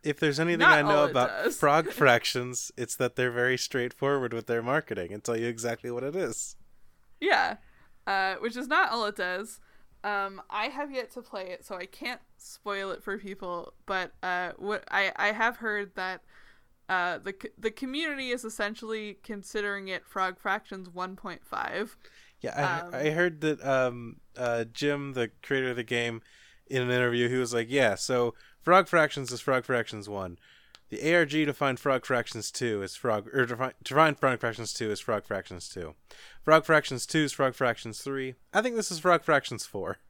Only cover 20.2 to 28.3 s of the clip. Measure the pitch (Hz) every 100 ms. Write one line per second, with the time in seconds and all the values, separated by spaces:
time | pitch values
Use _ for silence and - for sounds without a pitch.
20.2 | 185 185 - 202 - 196 180 175 185 190
21.2 | 196 170 - - - 185 220 - - -
22.2 | - _ - - 180 170 175 127 151 156
23.2 | 175 156 156 147 135 131 127 120 117 -
24.2 | - - 123 117 117 - 147 143 139 131
25.2 | 113 _ - 135 127 123 113 120 120 113
26.2 | _ - - _ _ 135 123 123 123 120
27.2 | 120 127 120 117 117 139 120 95 - 127
28.2 | 120